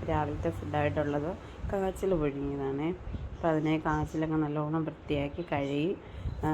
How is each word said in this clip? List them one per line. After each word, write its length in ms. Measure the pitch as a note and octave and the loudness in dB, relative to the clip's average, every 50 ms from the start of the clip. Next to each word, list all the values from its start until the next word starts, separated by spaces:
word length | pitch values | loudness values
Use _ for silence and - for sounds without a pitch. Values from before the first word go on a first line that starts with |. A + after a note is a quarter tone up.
| - D#3+ | -2 0
രാവിലത്തെ 420 | D#3+ D#3 D3+ D3 D3+ D3+ - E3 E3 | 2 2 2 0 0 0 -2 -2 -2
ഫുഡായിട്ടുള്ളത് 720 | - - D3+ D3 D3+ D3 D3 D3 D#3 D3 D3 C#3+ D3 D3 E3 G3 - - - - - - - | -2 -6 -2 0 2 2 2 2 2 0 2 0 0 0 -2 -4 -6 -10 -14 -12 -6 -4 -2
കാച്ചിൽ 400 | - G3 F#3+ F#3+ F#3 - - F#3+ F#3 D#3+ D3+ | 0 0 0 0 0 0 2 2 4 4 4
പുഴുങ്ങിയതാണേ. 680 | C#3+ C3+ C#3+ C#3 C#3 C#3 C#3 C#3 C3+ C#3 C#3 D3+ E3 F3+ - - - - - - - - | 2 0 0 -2 -2 -2 0 0 0 0 0 0 0 -2 -2 -6 -8 -6 -6 -6 -8 -8
അപ്പം 140 | - - E3+ | 0 2 2
അതിനെ 240 | D#3+ D#3 D3+ D#3 D#3 D#3 D#3 | 2 4 4 4 2 2 2
കാച്ചിലൊക്കെ 520 | D#3+ D#3 D3+ D3+ D3+ - D#3+ D#3 D#3+ D#3 D#3 D#3 | 2 2 2 0 0 0 0 0 2 2 2 2
നല്ലോണം 400 | D3 D3 D3+ D3+ D3+ D#3 D#3+ D#3+ D#3 | 2 0 0 0 0 0 0 0 -2
വൃത്തിയാക്കി 560 | D#3 - - - D3+ C#3+ C#3 C#3+ D3 - E3+ - D#3+ | -4 -8 -4 -2 0 0 0 -2 -2 -6 -4 -2 0
കഴുകി, 360 | C#3+ C#3 C#3 C#3+ C#3+ D3+ F3+ G3+ - - - - - - - - - - | 0 0 0 2 2 2 2 0 -2 -6 -12 -12 -6 -6 -4 -4 0 2
ആ, 20 | D#3 | 2